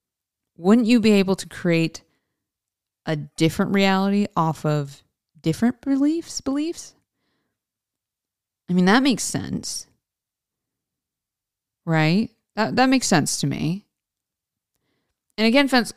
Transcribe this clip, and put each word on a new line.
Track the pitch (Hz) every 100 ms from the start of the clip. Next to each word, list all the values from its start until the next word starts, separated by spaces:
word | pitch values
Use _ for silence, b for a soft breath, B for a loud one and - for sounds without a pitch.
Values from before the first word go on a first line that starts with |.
| _ _ _ _ _ -
wouldn't | 175 233 220
you | 240
be | 214
able | 202 190 185
to | 170
create | - 175 165 160 - - _ _ _ _ _ _ _ _ _ -
a | 156
different | 147 - 160 - 196
reality | 196 196 190 196 202 202 -
off | 160 151 156
of | 151 139 - _ _ _ _
different | 160 160 233 -
beliefs, | 277 269 285 330 - -
beliefs? | - 277 311 - - _ _ _ _ _ _ _ _ _ _ _ _ _ _ _ _ _ -
I |
mean, | 180 180
that | 233
makes | 269 220
sense. | - - - - - - - _ _ _ _ _ _ _ _ _ _ _ _ _ _ _ _ _ _ _ 165
Right? | 160 156 185 - - _ -
That, | 220 180
that | 262
makes | 262 -
sense | 170 - -
to | 143
me. | 135 151 190 - _ _ _ _ _ _ _ _ _ _ _ _ _ _ -
And | 220
again, | 262 277
fence-, | 254 214